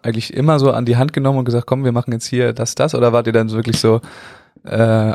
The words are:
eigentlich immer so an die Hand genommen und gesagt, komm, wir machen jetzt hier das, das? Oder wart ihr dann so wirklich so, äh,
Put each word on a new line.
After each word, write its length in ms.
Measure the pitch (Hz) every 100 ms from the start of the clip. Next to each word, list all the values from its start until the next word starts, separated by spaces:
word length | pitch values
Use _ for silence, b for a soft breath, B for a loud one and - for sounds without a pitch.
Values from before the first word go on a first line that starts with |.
eigentlich 300 | 120 110 -
immer 260 | - 151 151
so 120 | 135
an 140 | 117 120
die 120 | 120
Hand 160 | 143
genommen 260 | - 135 135
und 60 | 123
gesagt, 200 | 120 -
komm, 200 | 131 131
wir 80 |
machen 180 | 120 123
jetzt 140 | 117 -
hier 260 | 123 120
das, 220 | 113 117 -
das? 180 | 147
Oder 200 | 131 120
wart 120 | 117 117
ihr 60 |
dann 140 | 113 110
so 80 | 110
wirklich 240 | 117 113
so, 220 | 113 113 B B B B B _ -
äh, 480 | 107 113 110 107